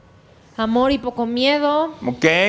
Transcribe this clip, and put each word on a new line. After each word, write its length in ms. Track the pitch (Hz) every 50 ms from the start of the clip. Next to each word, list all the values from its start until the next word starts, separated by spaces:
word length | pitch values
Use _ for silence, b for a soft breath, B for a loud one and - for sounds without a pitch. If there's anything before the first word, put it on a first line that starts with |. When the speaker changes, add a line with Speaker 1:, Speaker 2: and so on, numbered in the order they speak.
| - - - - - - - - - - - -
Speaker 1:
"Amor 340 | 220 220 226 247 254 269 285
y 60 | 262
poco 260 | 220 247 233 233 233
miedo". 680 | 233 240 247 254 277 294 294 294 285 294 302 320 320 311 - -
Speaker 2:
Ok, 200 | 123 123 123 - 160 160 175 190